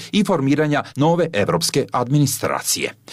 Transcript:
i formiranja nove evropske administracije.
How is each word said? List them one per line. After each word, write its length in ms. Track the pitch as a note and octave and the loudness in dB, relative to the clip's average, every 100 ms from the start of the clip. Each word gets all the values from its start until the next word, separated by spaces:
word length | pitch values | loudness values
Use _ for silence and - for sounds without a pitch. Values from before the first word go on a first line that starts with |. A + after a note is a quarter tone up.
| - | 0
i 120 | G3+ | 0
formiranja 580 | G#3 E3+ C3+ C#3+ D3+ C#3+ - B2+ | 2 2 2 2 2 0 -2 0
nove 320 | D#3 E3+ E3 | 2 2 0
evropske 540 | G2+ F#2+ E2 - D3 A#2+ | 0 0 0 0 -2 -2
administracije. 1000 | B2+ B2+ D3 C#3 - - C2+ - - - - - | -2 0 2 2 0 -4 -4 -4 -4 -6 -10 -10